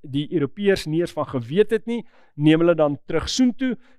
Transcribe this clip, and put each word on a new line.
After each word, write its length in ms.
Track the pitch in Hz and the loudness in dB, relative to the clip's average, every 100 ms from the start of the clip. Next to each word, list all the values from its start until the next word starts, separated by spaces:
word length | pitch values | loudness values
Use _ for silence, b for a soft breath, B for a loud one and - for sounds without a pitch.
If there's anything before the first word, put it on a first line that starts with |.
die 240 | 143 139 151 | -8 -6 -4
Europeërs 560 | 175 139 - 202 190 151 | -2 -4 -2 0 0 0
nie 140 | 160 | -4
eens 120 | 170 | -4
van 120 | 156 147 | -6 -6
geweet 480 | 135 117 175 214 | -6 -2 0 2
het 120 | 226 - | 0 -4
nie, 140 | 233 b b b - | -8 b b b 0
neem 240 | 151 160 | 4 6
hulle 140 | 170 160 | 4 4
dan 160 | 147 143 - | 2 0 -4
terug 160 | 160 - | -4 -2
soontoe, 440 | - 254 - 262 226 b | 0 2 0 -4 -6 b